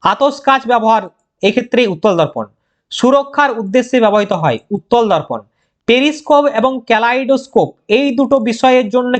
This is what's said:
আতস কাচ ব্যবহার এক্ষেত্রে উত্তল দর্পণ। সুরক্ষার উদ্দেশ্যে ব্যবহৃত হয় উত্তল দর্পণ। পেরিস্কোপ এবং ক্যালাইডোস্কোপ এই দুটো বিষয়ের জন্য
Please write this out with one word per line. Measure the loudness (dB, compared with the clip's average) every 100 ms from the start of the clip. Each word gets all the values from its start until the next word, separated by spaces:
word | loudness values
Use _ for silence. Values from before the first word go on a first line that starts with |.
আতস | -2 0 -2 -2
কাচ | 0 0 0
ব্যবহার | 0 2 0 -2 _ _ -4
এক্ষেত্রে | -2 -2 -2 0 0
উত্তল | 0 0 0
দর্পণ। | -2 -4 -12 _ _ _ _
সুরক্ষার | -2 2 2 0 -2 -2 -2
উদ্দেশ্যে | -2 -2 0 0
ব্যবহৃত | 2 2 -2
হয় | -2 -2 -4 -6
উত্তল | -8 -2 0 2
দর্পণ। | -2 -2 -10 -12 _ _ _ 0
পেরিস্কোপ | 2 2 -2 0 2 2
এবং | 0 -2 -2 -2
ক্যালাইডোস্কোপ | 0 0 -2 0 -2 0 -2 -2 -6 -2
এই | 0 0 0
দুটো | 0 0
বিষয়ের | 0 0 2 2 2
জন্য | -2 -2